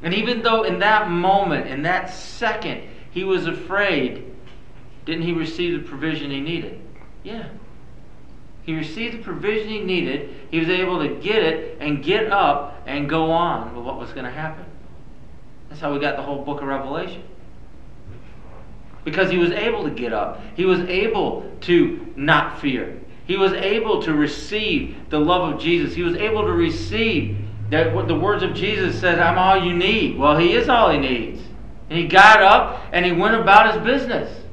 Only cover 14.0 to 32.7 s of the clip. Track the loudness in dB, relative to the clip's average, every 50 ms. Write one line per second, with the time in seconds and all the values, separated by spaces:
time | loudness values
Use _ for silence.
14 | -10 -10 -10 -8 -8 -8 -8 -8 -8 -8 -8 -10 -14 -14 -14 -14 -14 -14 -14 -14
15 | -14 -14 -14 -14 -14 -14 -14 -14 -14 -14 -14 -16 -14 -14 -12 -6 -4 -4 -2 0
16 | -2 -2 -2 -2 -6 -6 -6 -6 -6 -6 -6 -6 -4 -4 -4 -4 -4 -6 -6 -6
17 | -6 -8 -10 -12 -12 -14 -14 -14 -14 -14 -14 -14 -14 -14 -14 -14 -14 -14 -14 -14
18 | -14 -14 -14 -14 -14 -14 -14 -14 -14 -14 -14 -14 -14 -14 -14 -14 -14 -14 -14 -10
19 | -10 -6 0 2 2 2 4 4 4 4 2 0 0 0 0 0 -2 -4 -4 -4
20 | -4 -2 -2 -2 -2 -4 -6 -10 -12 -12 -4 0 4 4 4 4 2 0 0 0
21 | 0 0 0 0 0 -2 -2 -6 -8 -10 -12 -12 0 4 6 6 6 4 2 -4
22 | -8 -10 -8 -4 2 4 4 4 4 0 -6 -4 -4 -2 -2 -2 -4 -6 -8 -12
23 | -14 -14 -14 -14 -6 -4 0 2 4 2 2 2 0 0 0 2 2 2 0 0
24 | 2 0 2 2 2 2 0 -4 -8 -4 -2 -2 0 0 0 0 -2 -4 -10 -12
25 | -10 -4 0 2 4 4 4 2 2 0 -4 -2 0 2 2 2 2 0 -2 -2
26 | -2 -2 0 0 0 0 0 0 0 0 2 2 2 2 0 -2 -4 -4 -2 0
27 | 0 2 2 0 -2 -2 -4 -4 -6 -6 -8 -8 -6 0 2 2 2 2 2 0
28 | 0 0 0 0 2 2 2 2 0 -2 -2 -2 -2 -2 0 0 0 -2 -2 0
29 | 2 2 2 4 4 2 4 4 6 6 6 4 4 2 0 2 2 2 2 2
30 | 2 0 0 2 4 4 6 6 6 4 4 4 4 4 4 6 6 6 4 2
31 | 2 0 0 -2 -2 -6 -8 -10 -12 -12 -14 -14 -14 -14 -14 -14 -12 -6 -2 -2
32 | -2 6 8 10 12 12 12 10 10 8 8 8 6 2